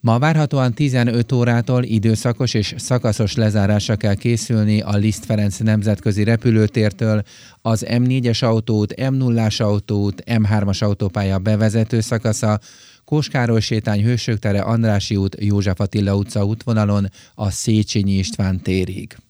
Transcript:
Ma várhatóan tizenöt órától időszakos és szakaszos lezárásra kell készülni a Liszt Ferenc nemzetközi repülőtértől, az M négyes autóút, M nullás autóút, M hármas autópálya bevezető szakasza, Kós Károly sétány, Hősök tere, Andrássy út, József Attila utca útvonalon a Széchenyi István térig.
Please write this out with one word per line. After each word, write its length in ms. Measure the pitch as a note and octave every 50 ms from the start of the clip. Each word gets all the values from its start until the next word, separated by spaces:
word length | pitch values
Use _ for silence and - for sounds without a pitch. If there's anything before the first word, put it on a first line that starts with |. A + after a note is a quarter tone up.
| -
Ma 140 | A#2 A2+ A#2+
várhatóan 560 | C#3 D#3 D#3+ D#3 D3+ C3 - C#3 B2+ B2 A2+
tizenöt 580 | - D3+ C#3 B2+ B2+ A#2+ B2 A2+ A#2+ A#2 -
órától 500 | C3+ B2 A#2+ A#2 A#2+ A#2 A#2 - B2+ B2
időszakos 720 | B2 - A2 A2 G2+ A2+ A2 G#2+ - B2 A#2 - C3 A#2 -
és 200 | A2+ G2+ - -
szakaszos 580 | - - - B2 A#2+ - A#2 G2+ - A2+ G2 -
lezárásra 640 | - A2+ G#2+ G#2 G#2+ G2 G2+ G#2 G#2 F#2+ - A2
kell 180 | G2+ - G#2 G2
készülni 680 | F#2+ - A#2+ A#2 A2+ - - A#2+ A2 G#2+ G#2+ G#2+ G#2+
a 160 | - G2 G2+
Liszt 280 | G#2 G2+ A2 G#2+ - -
Ferenc 340 | - A2 G#2 G#2 G2+ F#2 -
nemzetközi 680 | A2+ A2 G#2+ A2 G2+ A2 G#2 G2 - A2+ G2 G#2 G#2
repülőtértől, 1000 | G#2+ A#2 A2 - B2 A2+ A2 G#2+ G#2 - A#2 G#2+ G#2 G#2 - A2+ A2 G#2+ G#2+ G2+ - - - - - - _
az 260 | _ A#2 A2+ G#2+ - - A2+ A#2+
M 40 |
négyes 400 | B2 B2+ C3 C3 A#2+ A#2+ A2+ -
autóút, 680 | - A#2 A2+ A2+ A2 - A2+ G#2+ G#2 G#2 - - B2+ C3+
M 40 | C3+
nullás 460 | C3 C3 B2 A#2 A#2 A2+ G#2+ G#2 -
autóút, 800 | A#2 G#2 G#2 G2+ - - G#2 G2+ G2+ G2+ G2 - - - A#2+ A2+
M 60 | G#2+
hármas 380 | G2+ A2 G#2+ G2+ G2+ G2 -
autópálya 560 | A2 G#2 G2+ - G#2 F#2+ - G#2+ G2 F#2+ F#2+ F#2+
bevezető 600 | F#2+ A2 G#2+ G#2 A2 A2 G2+ A#2 A2 - - A#2
szakasza, 580 | A2 - A#2+ A2 - A#2 G#2+ - - G#2+ G#2+ G#2 - - - - - - - _ _
Kós 240 | - D3 D3+ D3 -
Károly 320 | - C#3 A#2+ A#2 A2+ A2+
sétány, 420 | G#2 - A2+ A2 G#2 A2+ G#2 G2+
Hősök 360 | G2+ A#2 B2 A2+ - - A2+ G#2
tere, 220 | - G#2+ G2+ G2+
Andrássy 560 | F#2+ G#2+ A2+ A#2 A2+ A2 G#2 G2+ - - G#2+
út, 200 | G2 G2 G2 - -
József 400 | G#2 G2+ G2+ G2+ F#2+ G2 F#2 -
Attila 360 | G#2 G2 - G#2 G2+ G2 G2
utca 280 | G2 G2+ - - G#2+ G2+
útvonalon 640 | G2+ A2+ A2+ - - A2+ A2 G#2+ G2+ G2+ G2+ G2+ F#2+ _ - - _ _
a 160 | - A2 G2
Széchenyi 600 | - - - A#2+ A2 G#2+ G2+ - - A2 G2 G2 G2 F#2+
István 420 | F#2+ - - - G#2 F#2+ F#2 F2+
térig. 560 | - - F#2 F#2+ F#2 F2 F#2 G2+ - - - - _